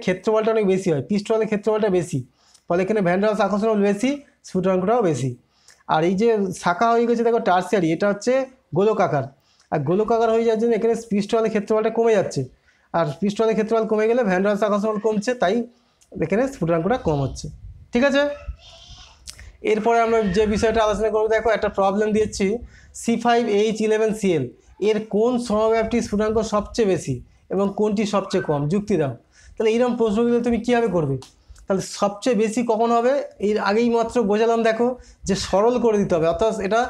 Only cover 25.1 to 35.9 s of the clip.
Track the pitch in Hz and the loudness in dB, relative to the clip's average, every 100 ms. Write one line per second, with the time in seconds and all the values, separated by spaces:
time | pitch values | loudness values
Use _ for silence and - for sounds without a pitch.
25.1 | 196 233 240 240 208 220 226 220 233 - | 0 0 0 -2 0 2 2 0 -2 -2
26.1 | 208 214 220 214 208 208 - 208 175 - | -2 0 0 0 -2 -2 -2 0 0 -2
27.1 | 123 - _ - 185 196 196 214 208 208 | -8 -8 _ -6 -2 -2 0 0 0 0
28.1 | 202 190 185 - 143 147 202 208 175 143 | -2 0 -4 0 -2 0 -2 0 -2 -2
29.1 | 120 _ _ - - 220 233 247 240 226 | -6 _ _ -20 -2 0 2 0 0 0
30.1 | 202 240 240 240 233 233 233 226 175 143 | 2 2 2 0 -2 0 0 2 0 0
31.1 | 131 - _ _ - - 190 190 - 202 | -4 -8 _ _ -18 -4 -4 -4 -2 -4
32.1 | 202 262 208 220 233 240 214 233 233 240 | -2 -2 0 0 0 0 0 2 2 2
33.1 | 285 - - 202 208 196 214 240 233 226 | 0 -4 -4 -2 0 0 2 2 0 0
34.1 | 240 202 208 233 233 226 220 240 247 - | -2 0 2 2 2 0 0 -2 -2 -14
35.1 | - 165 190 - 190 233 247 226 | -12 -4 -4 0 2 2 2 2